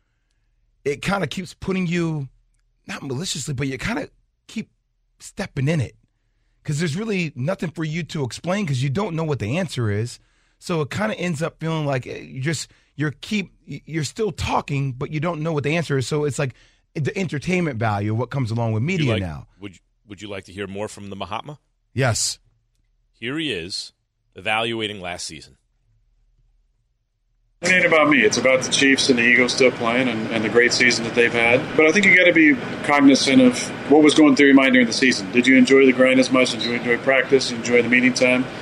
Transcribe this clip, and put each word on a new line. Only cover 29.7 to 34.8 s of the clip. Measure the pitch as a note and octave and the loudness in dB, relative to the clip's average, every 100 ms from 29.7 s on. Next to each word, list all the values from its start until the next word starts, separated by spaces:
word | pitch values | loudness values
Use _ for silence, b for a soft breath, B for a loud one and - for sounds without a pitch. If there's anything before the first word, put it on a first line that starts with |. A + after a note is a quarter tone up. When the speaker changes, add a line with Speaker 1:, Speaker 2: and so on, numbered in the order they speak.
Speaker 3:
playing | - A#2 A#2+ B2+ | 2 0 0 0
and, | A2 A2 | -2 -4
and | A2+ G#2+ | -4 0
the | |
great | A#2 A#2+ | 2 2
season | - B2 A2+ A2+ | 4 2 2 -2
that | A2+ | 0
they've | A#2+ | 2
had. | A#2 A#2 B2+ D#3 - | 2 2 2 0 2
But | D#3 | 2
I | |
think | G3+ G3 | 4 4
you | F3+ | 4
gotta | F3+ | 4
be | E3 D3+ C3 - - | 6 4 4 -2 -6
cognizant | - C#3+ C#3 C3 - C3 | 0 4 6 6 4 6
of | B2+ B2 - - - | 4 2 -4 -8 4
what | D3 | 6
was | D3+ | 6
going | D3+ D3+ C3 | 6 6 6
through | C#3 | 6
your | C3+ | 6
mind | C3+ | 6
during | B2+ | 4